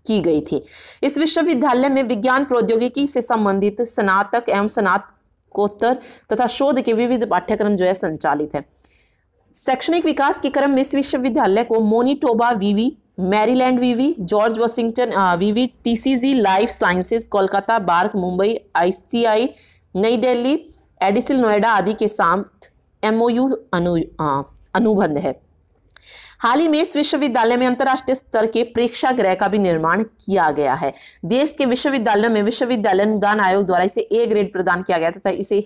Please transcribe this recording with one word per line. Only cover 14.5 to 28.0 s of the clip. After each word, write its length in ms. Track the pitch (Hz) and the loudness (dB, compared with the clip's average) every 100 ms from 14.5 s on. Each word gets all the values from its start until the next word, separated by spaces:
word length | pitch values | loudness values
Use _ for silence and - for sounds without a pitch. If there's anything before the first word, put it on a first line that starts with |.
| 220 | 0
वाशिंगटन, 520 | 226 226 226 226 240 | -2 0 -4 -2 -2
अ, 240 | 180 190 | 0 0
वीवी, 320 | 175 202 214 247 | 2 0 0 -2
टीसीजी 680 | - - 233 262 269 262 | -4 -2 -2 0 0 2
लाइफ 360 | 269 202 190 240 | 2 2 2 0
साइंसेज 560 | - 202 180 180 233 226 | 0 0 0 -2 -4 -2
कोलकाता, 520 | 202 190 202 196 226 | 0 0 0 0 -2
बार्क 380 | 180 175 190 214 | 2 0 0 -2
मुंबई, 440 | 180 180 202 226 - 160 | -4 -2 -2 -2 -4 0
आईसीआई 720 | 180 190 - 233 233 214 254 - - - _ 185 | 0 -2 -6 -2 2 2 0 -6 -20 -20 _ -2
नई 200 | 220 240 | 0 2
दिल्ली, 580 | 254 240 247 311 - - _ _ | 0 0 0 -2 -4 -20 _ _
एडिसिल 340 | 190 208 247 277 | 0 0 0 2
नोएडा 340 | 233 208 220 | 2 2 2
आदि 220 | 214 185 | 2 0
के 160 | 220 214 | -2 -4
साथ 640 | 208 180 185 - _ - _ _ _ | 0 0 0 -4 _ -20 _ _ _
एमओयू 540 | 214 220 233 233 262 262 - | -2 2 0 0 0 -2 -4
अनु-, 480 | 180 175 170 - - | -2 0 0 -4 -4
अ, 220 | 156 139 135 _ _ | -2 -2 -6 _ _
अनुबंध 440 | 190 220 208 180 143 | -2 0 2 0 -2
है। 280 | 143 - _ _ _ _ _ _ - - - - | -4 -8 _ _ _ _ _ _ -20 -20 -20 -6
हाल 220 | 233 262 | 0 2
ही 80 | 330 | 2
में 140 | 302 | 2
इस 140 | 320 294 | 0 -2
विश्वविद्यालय 600 | 294 302 285 240 226 240 | -2 0 0 0 2 2
में 100 | 254 | 0
अंतर्राष्ट्रीय 480 | 247 269 262 | 0 0 0